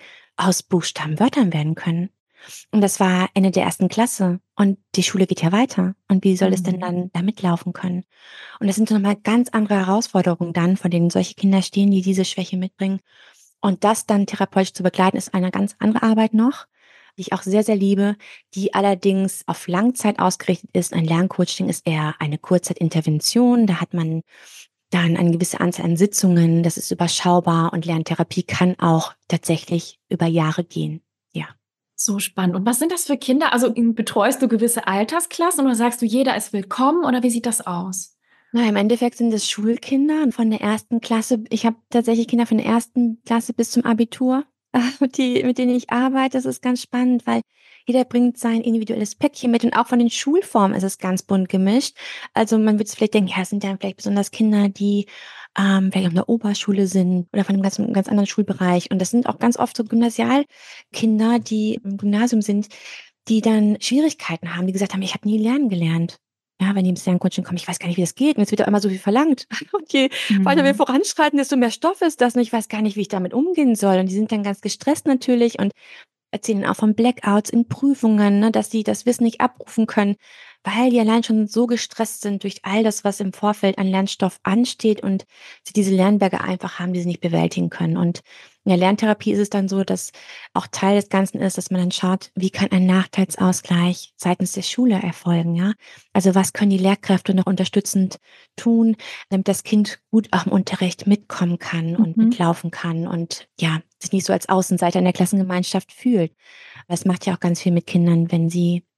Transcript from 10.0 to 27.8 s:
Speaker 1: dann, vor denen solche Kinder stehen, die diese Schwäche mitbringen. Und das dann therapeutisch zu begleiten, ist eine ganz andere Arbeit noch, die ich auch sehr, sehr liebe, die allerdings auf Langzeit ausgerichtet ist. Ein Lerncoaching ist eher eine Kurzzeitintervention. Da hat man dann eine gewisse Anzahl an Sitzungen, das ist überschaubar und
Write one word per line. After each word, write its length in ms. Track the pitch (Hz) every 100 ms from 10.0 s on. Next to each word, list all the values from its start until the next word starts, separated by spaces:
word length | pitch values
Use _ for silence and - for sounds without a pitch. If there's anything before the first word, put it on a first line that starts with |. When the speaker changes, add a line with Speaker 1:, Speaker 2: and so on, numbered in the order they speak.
| - 190 180 170 170
Speaker 1:
dann, 240 | 170 170 190
vor 120 | 175
denen 200 | 170 170
solche 260 | 185 180 -
Kinder 260 | 196 190
stehen, 300 | 180 196 202
die 100 | 190
diese 240 | 185 190 185
Schwäche 320 | - 180 185
mitbringen. 420 | 185 - 196 190 - _ - _ _ _
Und 220 | 202 180
das 220 | 208 220 -
dann 200 | 202 196
therapeutisch 460 | - 196 190 190
zu 100 | -
begleiten, 340 | 180 - 185 196
ist 160 | -
eine 180 | 190 185
ganz 240 | 190 202 -
andere 240 | 214 220
Arbeit 300 | 220 220 220
noch, 340 | 220 240 - - _ _ _ _ -
die 40 |
ich 100 | 180
auch 80 | 185
sehr, 200 | 185 202
sehr 120 | 214 208
liebe, 400 | 196 196 202 208 - - _ 190
die 180 | 196
allerdings 720 | 196 202 185 202 190 190 - -
auf 200 | - -
Langzeit 520 | 175 233 247 208 -
ausgerichtet 520 | 185 - - 180 -
ist. 200 | 180 175
Ein 120 | 170 160
Lerncoaching 640 | 165 190 - 180 - 185
ist 180 | 160 -
eher 280 | 156 151 -
eine 180 | 151 151
Kurzzeitintervention. 1300 | - 180 - - 160 160 156 151 - 233 247 240 214
Da 140 | 170
hat 120 | 175
man 280 | 175 160 165 - - - - - _ _
dann 260 | 180 170 165
eine 140 | 175
gewisse 280 | 170 175 -
Anzahl 240 | 180 175 175
an 120 | 165
Sitzungen, 640 | 202 - 185 170 165 165
das 140 | 170 -
ist 140 | -
überschaubar 840 | 175 170 - 180 175 175 165 160
und 120 | 170